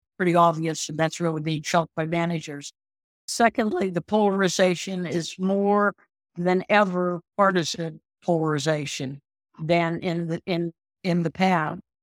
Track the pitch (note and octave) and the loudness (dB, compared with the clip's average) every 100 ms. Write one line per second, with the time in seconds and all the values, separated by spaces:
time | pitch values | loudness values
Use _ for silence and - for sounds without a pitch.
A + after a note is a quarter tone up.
0 | _ - F3+ E3+ E3+ D#3+ D#3+ D#3 - D#3 | _ -2 2 6 6 4 -4 -4 -6 -2
1 | D#3+ - E3+ D#3 D#3 D#3 - F3 D#3+ - | -2 0 -2 -2 -4 -4 0 0 0 -4
2 | D#3+ E3+ E3+ E3+ D#3 C#3+ - - _ _ | -2 -2 -2 -4 -6 -12 -14 -18 _ _
3 | _ _ - - A#3 - G#3+ F4 F#3+ E3+ | _ _ -10 2 2 2 -2 0 -2 -2
4 | - G#3+ G3+ G3 F#3+ - F#3 F3 - F#3 | 0 2 2 2 0 2 2 2 -4 -6
5 | F3 E3 D#3+ - F#3 G3 G3+ G#3 G3+ - | -4 -4 -6 -4 -2 0 2 2 2 -2
6 | _ _ _ E3+ F3 F#3 - G#3 G3 F3+ | _ _ _ -4 0 0 2 2 4 0
7 | F3+ E3+ - - G3 F3+ D#3 - D#3+ D#3 | -2 -4 -6 2 2 2 0 -4 -8 -10
8 | _ _ - E3 D#3 D3 D3 D3+ C#3+ - | _ _ -2 0 2 0 0 -2 -4 -6
9 | C3+ C#3 _ _ _ - D#3+ E3+ E3 E3+ | -8 -10 _ _ _ -10 0 2 2 -2
10 | F3+ E3+ E3+ D#3+ - E3+ E3+ - _ _ | -4 -4 -4 -6 -4 -4 -4 -8 _ _
11 | F#3+ F3 E3 - F#3 F3 D3+ F3+ - _ | -2 0 0 0 2 2 0 -6 -14 _